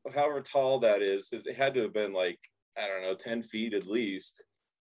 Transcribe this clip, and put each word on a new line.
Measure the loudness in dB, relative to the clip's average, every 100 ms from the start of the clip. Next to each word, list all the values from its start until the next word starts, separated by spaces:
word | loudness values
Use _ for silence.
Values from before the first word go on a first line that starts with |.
| -6
however | 0 0 0
tall | -2 2 4 4
that | 6 6
is. | 4 0 -2
It | -8 -6 0
had | 0
to | 2
have | 0
been, | 0 0
like, | 0 0 -2 -14 _ _ -6
I | -4
don't | -2
know, | -2
ten | -4 -4 -6
feet | -4 -4 -2
at | -2 -2
least. | -2 -2 -4 -10 -16 -20 _ _ _